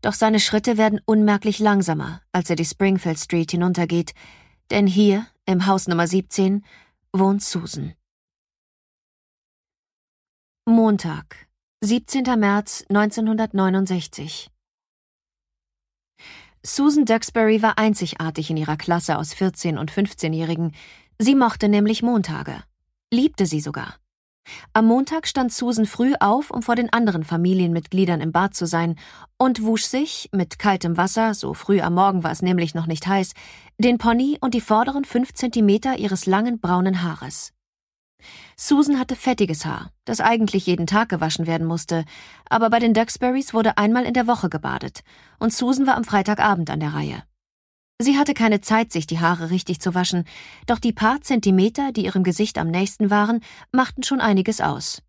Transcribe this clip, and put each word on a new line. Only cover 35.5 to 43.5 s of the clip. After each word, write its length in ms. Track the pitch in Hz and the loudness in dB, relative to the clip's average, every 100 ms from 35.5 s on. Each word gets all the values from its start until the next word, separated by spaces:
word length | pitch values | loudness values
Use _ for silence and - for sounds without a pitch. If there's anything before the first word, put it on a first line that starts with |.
| 233 208 208 269 262 | 2 4 4 0 -4
ihres 280 | 202 190 - | -2 -2 0
langen 340 | 190 233 233 | 0 0 -4
braunen 440 | 180 180 185 185 | 0 0 2 0
Haares. 500 | 175 156 131 - - _ _ _ _ _ _ _ - - - - | -4 -6 -10 -12 -12 _ _ _ _ _ _ _ -20 -20 -20 -10
Susan 420 | - 285 285 277 | 0 4 4 2
hatte 160 | 254 254 | -2 -4
fettiges 500 | - 247 196 156 156 | -2 0 0 -2 -6
Haar, 260 | - - _ | -8 -12 _
das 160 | - 226 | -8 -2
eigentlich 460 | 214 233 214 196 185 | 0 2 0 0 0
jeden 220 | 175 170 | -2 2
Tag 220 | 202 226 | 0 0
gewaschen 380 | 175 156 156 165 | -2 -2 -2 -2
werden 200 | 165 165 | -2 -2
musste, 360 | 170 - 165 160 - - - - | -4 -2 -4 -4 -12 -20 -20 -2
aber 200 | 220 226 | 0 2
bei 100 | 233 | 4
den 140 | 233 | 4
Duxburys 600 | 220 226 - 254 254 269 | 2 2 0 -2 -2 -2